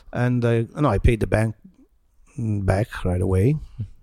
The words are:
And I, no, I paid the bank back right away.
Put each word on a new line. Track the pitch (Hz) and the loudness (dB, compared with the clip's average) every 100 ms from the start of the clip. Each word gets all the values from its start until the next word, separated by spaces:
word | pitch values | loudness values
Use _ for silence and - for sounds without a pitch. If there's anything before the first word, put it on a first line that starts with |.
| - | -12
And | - 123 123 | -4 0 0
I, | 117 117 117 | 0 0 -2
no, | - 147 | -2 0
I | 98 | 2
paid | - 113 | 2 2
the | 98 | 0
bank | 107 113 - - _ _ _ _ _ _ - | 0 0 -4 -16 _ _ _ _ _ _ -8
back | 113 104 95 98 113 - | -4 -2 0 0 0 -4
right | 92 90 | -2 -2
away. | 95 92 110 156 - - 104 - | 2 2 2 0 -4 -12 -12 -10